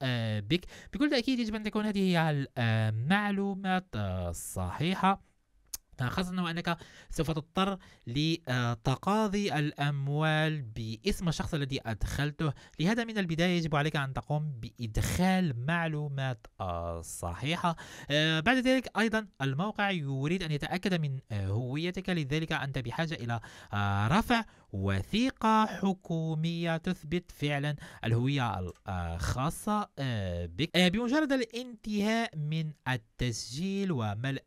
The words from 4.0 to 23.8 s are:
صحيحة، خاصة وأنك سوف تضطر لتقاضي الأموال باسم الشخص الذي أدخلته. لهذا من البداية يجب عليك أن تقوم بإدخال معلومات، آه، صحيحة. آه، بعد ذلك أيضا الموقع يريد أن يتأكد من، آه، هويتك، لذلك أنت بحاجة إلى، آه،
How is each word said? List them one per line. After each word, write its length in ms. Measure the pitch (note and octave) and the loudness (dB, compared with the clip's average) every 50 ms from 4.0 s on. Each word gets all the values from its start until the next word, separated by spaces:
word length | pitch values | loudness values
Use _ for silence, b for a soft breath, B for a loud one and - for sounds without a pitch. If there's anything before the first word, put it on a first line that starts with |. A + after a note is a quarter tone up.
| G#2 G2 F2+ F#2 F2+ F2 | -2 -2 -2 -2 -2 -4
صحيحة، 1040 | E2+ - - - - F#2+ F#2 F2+ - - C#3+ E3+ F#3+ - - F#3+ G3 F#3+ - _ _ _ _ _ _ _ _ _ - - _ _ - - | -4 -6 -8 -8 -4 -4 -4 -2 -2 -2 0 -2 0 2 4 2 2 2 -2 _ _ _ _ _ _ _ _ _ -16 -16 _ _ -10 -6
خاصة 420 | C3 B2 - - F#3+ F3+ F3+ F#3 F3+ | -4 -4 -2 -2 -2 -2 -2 -2 -2
وأنك 340 | E3 E3 E3+ E3+ F3 E3+ E3 B B B B B B | -2 -2 -2 -2 -2 -2 -4 B B B B B B
سوف 220 | B - D#3+ C#3 | B -2 0 0
تضطر 460 | E3 D#3 C#3+ _ - - F#3+ G3 G3 F#3 B B B B B - | 0 -2 -4 _ 0 0 2 2 0 -4 B B B B B -4
لتقاضي 1500 | A#2+ C#3+ D3+ D#3+ E3 D#3+ - - B2 B2 B2 A#2+ A#2+ A2+ - C#3+ C3 B2 - F#3+ G3+ A3 A3 G#3 F#3+ G#3 G3+ G3+ - | 0 2 2 2 2 0 0 -2 0 0 2 0 0 0 0 0 0 0 2 2 2 2 2 2 2 0 0 0 0
الأموال 1080 | D3 D3 D3 - - C#3+ D3 D3 C#3 C3+ C#3 C#3+ D3 D#3 D#3 D#3 D#3 D#3 D#3 D#3 D3+ | 0 0 -2 -2 -2 -2 0 0 0 -2 -2 0 2 2 2 2 2 2 2 0 -2
باسم 680 | C3+ A2 G#2+ A#2+ A2+ A2+ A2+ - - G3 G#3 - G3+ E3+ | -6 -8 -8 -8 -8 -8 -8 -4 -2 -2 -2 0 0 0
الشخص 260 | D3+ - F#3 - - | 0 0 -2 -2 -2
الذي 260 | D3+ C#3 C3 C3+ B2+ - | -2 -2 -2 -4 -4 -4
أدخلته. 680 | A#2 A2 - - - - - C#3 D3 D3 - E3 D3+ C3 B B B B - | -4 -4 -2 -2 -4 -2 0 -2 -2 -2 -2 -2 -2 -2 B B B B 0
لهذا 240 | D3+ F3+ A3+ A#3 A#3 | 2 2 2 2 0
من 140 | A3+ A3 G#3+ | -2 -2 -2
البداية 400 | F#3+ E3 E3 D#3 E3+ F#3 F3+ F3 | -2 0 2 2 2 4 4 2
يجب 180 | D#3+ D#3 D3 | 2 2 2
عليك 200 | D3 C#3+ D#3 - | 2 2 2 0
أن 180 | D3+ C#3 C3+ C3 | 0 -2 -2 -4
تقوم 380 | C3 - - D3 D3+ D3+ D#3 | -6 -4 -2 -2 -2 0 -2
بإدخال 1120 | C#3 A2+ A#2 A#2+ - - A#2+ A2 A2 - G#2+ - - - F3 F#3+ F#3 F#3 F#3 E3 B2+ A#2 B2 | -6 -6 -8 -12 -10 -8 -6 -4 0 0 0 0 2 2 4 4 4 4 4 2 0 -2 -2
معلومات، 800 | C#3+ E3+ F3 E3 E3 D#3 D3+ D3 D3 C#3 C#3 C3+ C3 B2+ A2+ - - _ - | 0 0 0 0 0 -2 -2 -4 -4 -2 -2 -2 -2 -2 -4 -8 -16 _ -6
آه، 400 | G2+ F#2 F2 E2+ E2+ E2+ E2+ E2 | -4 -4 -2 -2 -2 -4 -4 -6
صحيحة. 720 | D#2+ - - - - F2 E2+ - - C#3 E3 E3+ - F3 E3 B B B B B B B | -8 -10 -10 -6 -6 -6 -6 -4 -2 -2 -2 0 0 0 0 B B B B B B B
آه، 300 | D3 D3 D#3 D#3+ D#3+ D#3+ | 2 2 2 4 2 2
بعد 180 | D#3 G#3+ B3+ C4 | 2 2 2 4
ذلك 400 | A#3 B3+ C4 C4 A#3 - - - | 4 4 4 2 2 -2 0 0
أيضا 300 | A3 A3+ G#3+ A3 A3 G3 - - | 2 2 2 0 -2 -2 -8 -4
الموقع 500 | C#3 C3+ C3+ C#3 F#3 G#3+ G#3+ - G#3 G3+ | -2 -2 0 0 -2 -2 0 0 0 0
يريد 520 | G3 F3 D3 C#3 C#3 C3 C3+ D3+ F3 F#3+ F3+ | 0 0 -2 -2 -2 0 0 0 0 0 0
أن 80 | D#3+ | -2
يتأكد 500 | D3+ C#3+ - - - F#3 - G#3 F#3 E3+ | -2 -2 -2 -2 -2 0 0 2 2 2
من، 180 | D#3 C#3+ C3+ C3 - - | 2 0 -2 -4 -6 -4
آه، 160 | G#2+ G2+ G2 F#2+ | -4 -2 0 0
هويتك، 640 | G2 A2 B2+ B2 C3 D3+ E3 F3+ F3+ G3+ F#3 - | 0 0 0 -2 -2 -2 -2 -2 -2 -4 -2 -2
لذلك 420 | F#3 E3+ D3+ B2+ C#3+ D#3 D#3+ D#3 | 0 0 0 0 0 -2 0 0
أنت 280 | E3 C#3+ - C#3 C3 C#3 | -2 -2 -2 -2 -4 -4
بحاجة 340 | B2 D3 D#3 - E3 D#3+ D#3+ | -4 -4 -2 -2 -2 -2 -2
إلى، 260 | - - A#2 A#2 A2+ B B B B B B B | -4 -4 -4 -4 -4 B B B B B B B
آه، 340 | G2+ | 0